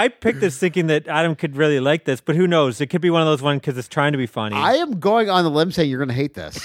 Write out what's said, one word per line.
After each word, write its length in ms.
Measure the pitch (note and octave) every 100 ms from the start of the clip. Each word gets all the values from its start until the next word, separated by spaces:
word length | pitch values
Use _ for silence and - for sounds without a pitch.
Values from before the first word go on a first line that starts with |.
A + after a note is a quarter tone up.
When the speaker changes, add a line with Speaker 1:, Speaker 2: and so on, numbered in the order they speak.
Speaker 1:
I 40 | A#3+
picked 320 | - A3+ C3+
this 180 | F#3+ C3
thinking 300 | F#3 F3+ D#3+
that 180 | D3+ D#3
Adam 300 | D#3 E3 D3+
could 200 | D#3+ C#3
really 220 | D3+ C#3
like 240 | C3+ D#3
this, 160 | - C3
but 140 | -
who 120 | D#3 F3+
knows? 320 | E3 C3+ A2+
It 60 | C#3+
could 140 | F3
be 100 | F3
one 100 | E3
of 40 | D#3
those 140 | D3
ones 180 | C#3+ C#3
'cause 140 | D3 B2+
it's 100 | -
trying 240 | D#3 C#3+
to 60 | C#3+
be 80 | A#2+
funny. 300 | A#2+ G#2+ G#2
Speaker 2:
I 180 | E3
am 240 | C#4 E4 F#3+
going 280 | G3 A3+ G#3
on 140 | F3+
the 60 | E3
limb 200 | D3 F3
saying 180 | F3 D3
you're 80 | B2+
gonna 140 | C#3
hate 180 | B2 C#3+
this. 240 | - D2+ -